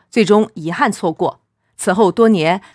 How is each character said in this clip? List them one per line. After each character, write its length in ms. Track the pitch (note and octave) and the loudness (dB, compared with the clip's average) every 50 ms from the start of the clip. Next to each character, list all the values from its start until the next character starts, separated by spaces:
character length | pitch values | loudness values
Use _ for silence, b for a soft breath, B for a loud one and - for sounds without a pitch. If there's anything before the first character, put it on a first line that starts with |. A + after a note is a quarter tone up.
| b b | b b
最 140 | - A#3+ G#3+ | -2 -2 2
终 260 | E3+ G#3 G#3+ A3 - - | 2 2 2 2 0 -6
遗 160 | F3+ D3+ E3 | -12 -10 -8
憾 200 | F3 - C#4 A#3 | -4 -2 -2 -2
错 220 | - - - F3 | -2 -4 -6 -6
过。 280 | D#3+ - F3+ C#3+ - _ _ _ _ _ _ _ _ | -4 -4 -6 -6 -6 _ _ _ _ _ _ _ _
此 160 | - - G#3 | -8 -4 -2
后 200 | F3+ G3+ A3 F3+ | 0 2 2 2
多 160 | F3 - A3+ A3+ | 2 2 2 2
年， 320 | A3 F3 D#3 D#3+ F3+ G3 b b b | 2 2 2 0 -2 -2 b b b